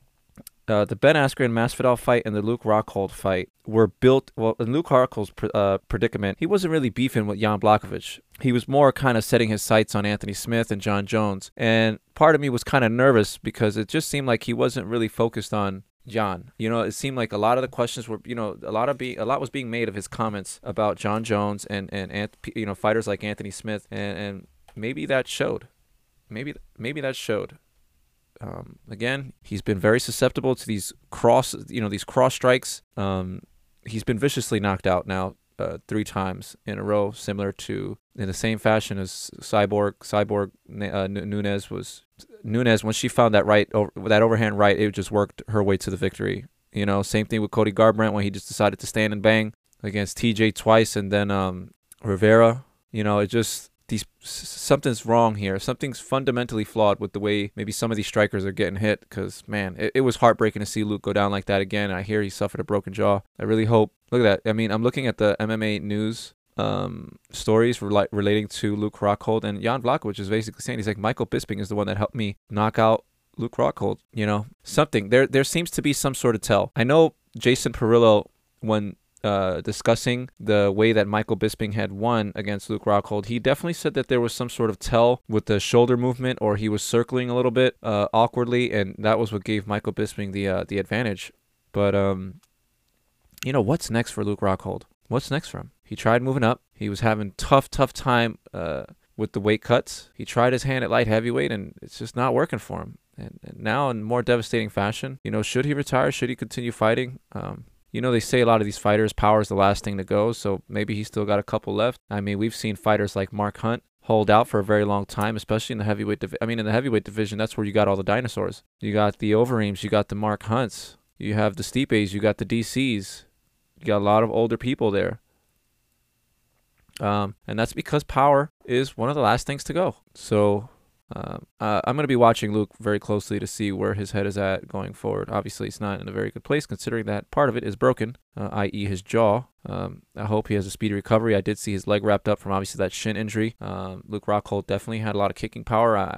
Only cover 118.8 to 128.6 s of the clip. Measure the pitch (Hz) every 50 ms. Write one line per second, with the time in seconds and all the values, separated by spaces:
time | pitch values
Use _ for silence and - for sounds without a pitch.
118.8 | - 107 101 107 107 104 101 - - 107 104 110 120 123 127 113 107 101 98 -
119.8 | - 104 107 104 101 - 101 101 107 107 104 - - 107 110 123 131 104 - -
120.8 | - - - _ _ _ _ _ - 101 107 107 107 107 98 80 98 - - 127
121.8 | 139 - 120 107 104 95 98 104 98 107 101 - 113 95 113 117 110 - - 127
122.8 | 135 135 117 101 95 - - - - _ _ _ _ _ _ _ _ _ _ _
123.8 | - 110 104 104 101 101 104 110 113 110 110 113 117 113 113 113 - 127 131 -
124.8 | 117 107 101 101 92 87 107 - _ _ _ _ _ _ _ _ _ _ _ _
125.8 | _ _ _ _ _ _ _ _ _ _ _ _ _ _ _ _ _ _ _ _
126.8 | _ _ _ - - 101 104 104 101 98 104 - _ - 104 107 113 - - -
127.8 | - - - 147 - - - 135 135 143 143 139 147 160 - _